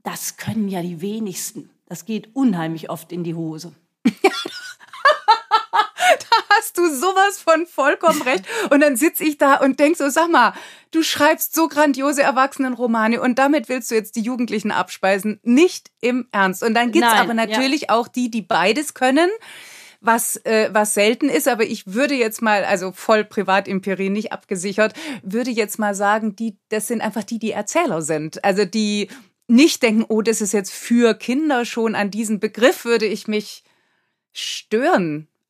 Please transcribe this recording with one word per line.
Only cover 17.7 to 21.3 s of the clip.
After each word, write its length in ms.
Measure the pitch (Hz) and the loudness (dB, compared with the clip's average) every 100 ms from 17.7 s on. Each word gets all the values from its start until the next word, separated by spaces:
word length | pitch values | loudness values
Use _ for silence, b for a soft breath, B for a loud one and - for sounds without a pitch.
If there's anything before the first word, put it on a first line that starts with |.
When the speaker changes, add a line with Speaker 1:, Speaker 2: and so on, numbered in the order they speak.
| 294 - | -2 0
Speaker 2:
auch 180 | 226 233 | -2 -2
die, 220 | - 247 | -4 -4
die 120 | 226 | -4
beides 520 | 180 180 185 226 294 | -2 0 2 0 -4
können, 340 | - 254 269 359 440 B B B B B B | -2 2 4 2 -2 B B B B B B
was, 360 | 226 226 - - | 0 0 0 -6
äh, 240 | - 220 220 | -2 0 2
was 220 | 208 214 | 0 0
selten 340 | 208 208 247 | 2 2 2
ist. 200 | 285 | 0